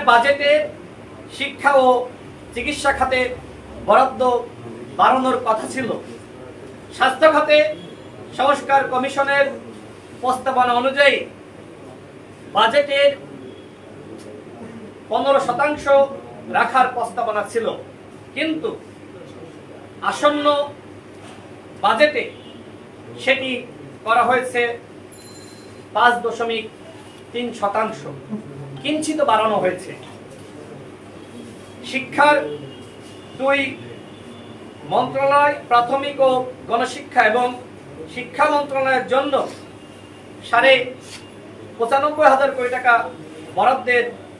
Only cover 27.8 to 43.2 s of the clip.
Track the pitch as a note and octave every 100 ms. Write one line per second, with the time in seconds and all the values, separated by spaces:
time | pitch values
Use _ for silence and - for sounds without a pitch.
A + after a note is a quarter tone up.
27.8 | G#3+ - - - - G#3+ - - - -
28.8 | C#4+ D#4 D#4 D4+ A#3+ G#3+ A3 G3 F#3 F3+
29.8 | D#3+ - - - - - - - - -
30.8 | - - - - - - - - - -
31.8 | - C4 - - D4 D4 D3 D3 C3+ B2+
32.8 | - - - - - - C4+ C#4 C4 -
33.8 | - - - - - - - - - -
34.8 | D3 G#3 B3+ C4+ C#4 C#4+ D4 C#4+ - A#3+
35.8 | A#3+ C#4 C#4+ C4+ C4 B3+ B3+ - - A#3
36.8 | B3+ D4 - B3+ G#3+ A#3+ B3 B3+ - -
37.8 | - - D#3+ B3 A#3+ - D4 D4 C#4 C4+
38.8 | C4 B3+ F#3 C4 D4 C4 - - - -
39.8 | - - - - - - - A#3 C4+ B3+
40.8 | B3+ - - - - - - - - -
41.8 | A3+ C4+ D4+ D4+ C#4+ C4+ C#4 B3+ B3 B3
42.8 | B3+ A#3 - -